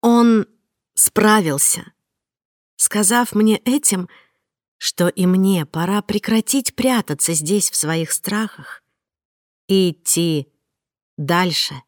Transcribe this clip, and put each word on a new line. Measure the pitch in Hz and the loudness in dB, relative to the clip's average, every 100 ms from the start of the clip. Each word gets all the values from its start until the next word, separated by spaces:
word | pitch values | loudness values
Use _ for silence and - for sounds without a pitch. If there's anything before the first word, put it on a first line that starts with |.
Он | 233 233 233 226 - _ _ _ _ - | 4 4 6 4 0 _ _ _ _ -2
справился, | - - 214 214 170 143 - - - _ _ _ _ _ _ _ _ _ | 0 2 4 4 2 0 -2 -2 -8 _ _ _ _ _ _ _ _ _
сказав | - 208 208 240 240 208 | -2 0 0 0 0 2
мне | 220 214 | 2 2
этим, | - 269 - 190 180 - _ _ _ _ _ _ | 0 0 0 -2 -6 -14 _ _ _ _ _ _
что | - - 175 | -10 -2 -2
и | - 180 | 2 2
мне | 185 190 190 151 | 4 2 0 -2
пора | 160 175 202 | -4 -2 -2
прекратить | 196 208 - 220 220 277 247 | -2 -6 0 -2 0 -2 -4
прятаться | - 254 247 - 147 - | -2 0 0 -2 -4 -2
здесь | 165 156 202 - | -4 -2 -2 -2
в | - | -4
своих | 151 165 160 | -4 -4 -4
страхах | - - 208 214 - 143 - _ _ _ _ _ _ _ _ _ | -6 -6 -4 -6 -8 -20 -20 _ _ _ _ _ _ _ _ _
и | 190 185 | 2 2
идти | 160 - - 170 156 139 _ _ _ _ _ _ - | -2 -4 -2 0 -2 -6 _ _ _ _ _ _ -12
дальше. | 139 175 180 156 - 139 | -2 0 0 -2 -6 -8